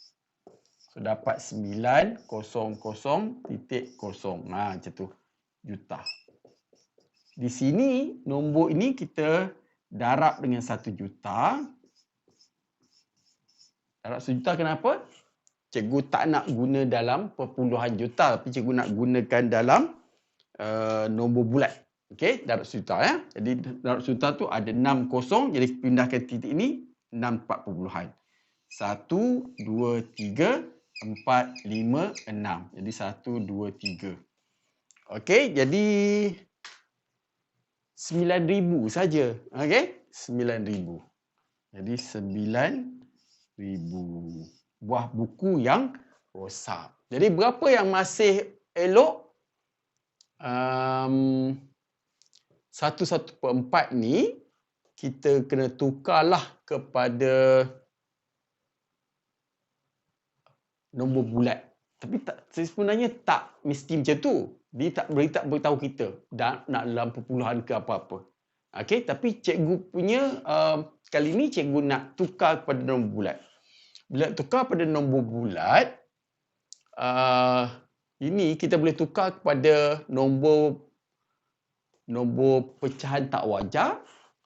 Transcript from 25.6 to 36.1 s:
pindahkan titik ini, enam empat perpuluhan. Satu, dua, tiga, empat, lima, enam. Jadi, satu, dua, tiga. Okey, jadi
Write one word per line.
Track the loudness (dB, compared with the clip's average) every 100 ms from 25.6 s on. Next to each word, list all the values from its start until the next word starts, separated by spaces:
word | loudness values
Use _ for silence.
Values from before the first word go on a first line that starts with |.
| 0 0
pindahkan | 2 4 4 0
titik | -4 -6 -2 0
ini, | 0 -2 -10 _ _
enam | -6 -4 -4
empat | -4 -8 -8
perpuluhan. | -8 -8 -8 -12 -16 _ _ _ _ -20
Satu, | -8 -6 -6 -2 0 0 0 -4 -10
dua, | -4 -2 0 0 -4 -8
tiga, | -6 0 2 2 -4 -18 _ -14
empat, | -10 -6 0 2 0 -6 -6
lima, | -2 0 0 -2 -6
enam. | -10 -8 -6 -8 -10
Jadi, | -12 -10
satu, | -8 -8 -8 -8 -6
dua, | -6 -6 -8 -8
tiga. | -12 -10 -12 -12 _ _ _ _ _ _ _ _ -14
Okey, | -8 2 4 4
jadi | 2 2 2 2 4 4